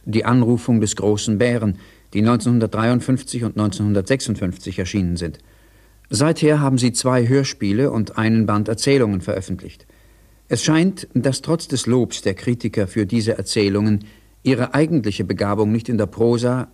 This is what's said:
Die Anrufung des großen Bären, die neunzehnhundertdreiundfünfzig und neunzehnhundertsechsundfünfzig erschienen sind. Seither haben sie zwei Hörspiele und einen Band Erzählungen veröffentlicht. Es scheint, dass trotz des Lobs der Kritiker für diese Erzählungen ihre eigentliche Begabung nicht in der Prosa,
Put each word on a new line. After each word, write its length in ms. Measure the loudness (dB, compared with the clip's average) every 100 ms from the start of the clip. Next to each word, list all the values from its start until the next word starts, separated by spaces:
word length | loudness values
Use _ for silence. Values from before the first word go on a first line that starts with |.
| -4
Die 180 | -2
Anrufung 560 | 2 2 4 2 2 2
des 160 | 0 0
großen 420 | 0 0 0 0
Bären, 420 | 0 2 -2 -4 -10 -20 _
die 80 | 0
neunzehnhundertdreiundfünfzig 1200 | 2 2 2 2 2 0 0 0 0 -2 -2 -6
und 140 | -4 0
neunzehnhundertsechsundfünfzig 1200 | -2 0 0 0 -2 -6 -4 -4 -4 -6 -10 -8
erschienen 380 | -4 -2 -2 -4
sind. 220 | -8 -10 -20 -20 _ _ _ _ _
Seither 520 | 0 0 2 2 2
haben 160 | 2 2
sie 160 | 2
zwei 340 | 0 0 2 4
Hörspiele 640 | 2 0 -4 -2 0 0
und 260 | 0 -4 -2
einen 280 | 2 2 2
Band 240 | 0 0
Erzählungen 500 | -2 2 2 2 0
veröffentlicht. 640 | -4 -6 -6 -10 -10 -20 -20 _ _ _ _ _ _
Es 160 | 0
scheint, 460 | 2 4 2 -2 -4
dass 280 | -2 0 -2
trotz 260 | -2 -4 -2
des 200 | -4 0
Lobs 340 | 0 0 -2
der 140 | -4 -4
Kritiker 520 | -4 -4 -2 -2 -2
für 180 | -2 -2
diese 320 | 0 0 -2
Erzählungen 720 | -2 0 2 2 2 0 -2 -18 _ _
ihre 300 | -2 0 2
eigentliche 520 | 2 2 2 0 -4 -4
Begabung 480 | -2 0 0 0
nicht 160 | 0 0
in 80 | -2
der 80 | -2
Prosa, 640 | 0 2 2 0 -2 -6